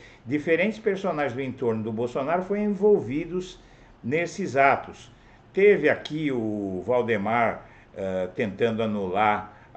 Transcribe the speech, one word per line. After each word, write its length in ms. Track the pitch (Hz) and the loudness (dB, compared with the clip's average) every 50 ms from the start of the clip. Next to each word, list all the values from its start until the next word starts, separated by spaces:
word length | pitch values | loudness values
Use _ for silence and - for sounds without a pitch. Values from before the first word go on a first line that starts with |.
| - - - - - | -20 -20 -20 -16 -6
Diferentes 540 | 113 131 147 143 170 165 160 180 214 214 - | -4 -4 -2 0 2 2 2 2 0 -2 -2
personagens 540 | - 214 196 190 - 185 165 151 147 135 113 | -2 -2 -2 0 -2 -2 -2 -2 -2 -2 -2
do 80 | 131 | -4
entorno 420 | 135 131 117 120 131 117 110 110 107 | -6 -6 -6 -2 -2 -2 0 -2 -2
do 80 | 113 | -4
Bolsonaro 500 | 113 107 123 120 - 151 131 143 165 180 | -4 -4 -4 -4 -4 -4 -2 -2 -2 -2
foram 220 | 185 - 202 208 208 | -2 -2 -2 -2 0
envolvidos 960 | 208 208 180 196 214 208 - 104 110 131 151 165 165 170 185 185 - - - - - - - - - - _ | -2 0 2 4 6 6 4 4 0 -4 -6 -4 -4 -6 -6 -6 -8 -12 -20 -20 -20 -20 -20 -20 -20 -20 _
nesses 540 | - 113 139 165 170 160 - - 190 143 117 | -4 -2 -2 -2 -2 -2 -4 -6 -6 -2 2
atos. 560 | 139 139 139 123 - - - 82 - - - - - - - - - - - - | 4 6 6 4 2 -2 -8 -16 -18 -20 -20 -20 -20 -20 -20 -20 -20 -20 -6 2
Teve 340 | 180 196 208 202 170 147 147 | 4 6 6 6 6 4 2
aqui 420 | 117 - - - 151 156 156 143 | 2 0 -2 -6 -6 -4 -2 -2
o 500 | 131 120 110 107 104 104 101 98 92 92 85 | -2 -2 -2 -2 -2 -4 -4 -4 -4 -4 -2
Valdemar, 840 | 101 123 123 117 110 113 101 98 107 113 120 117 107 90 - - - - - - - - | 0 0 0 2 2 0 0 0 0 0 2 2 2 0 -4 -10 -18 -20 -20 -20 -16 -10
eh, 340 | - 98 95 95 92 92 90 - | -6 -6 -4 -2 -2 -4 -4 -4
tentando 480 | - 123 104 92 101 120 113 110 110 | -4 -4 -4 -2 0 0 0 0 0
anular 720 | 113 110 104 104 98 92 90 98 110 107 104 98 92 - - - - - - | -2 -2 -2 -2 -4 -2 0 2 2 2 2 0 -2 -8 -16 -20 -20 -14 -8